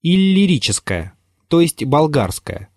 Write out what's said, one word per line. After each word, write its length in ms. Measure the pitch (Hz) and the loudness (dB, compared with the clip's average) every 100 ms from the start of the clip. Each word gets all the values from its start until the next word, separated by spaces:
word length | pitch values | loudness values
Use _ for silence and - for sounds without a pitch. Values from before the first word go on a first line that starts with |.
Иллирическое, 1080 | 165 185 190 190 196 147 - 101 - 92 90 _ _ _ _ | 2 2 4 4 2 2 0 -6 -4 -6 -6 _ _ _ _
то 120 | 165 | 0
есть 240 | 170 - | 0 -2
болгарское. 840 | 123 143 156 143 95 - - 95 98 | -2 0 2 0 -2 -6 -10 -12 -14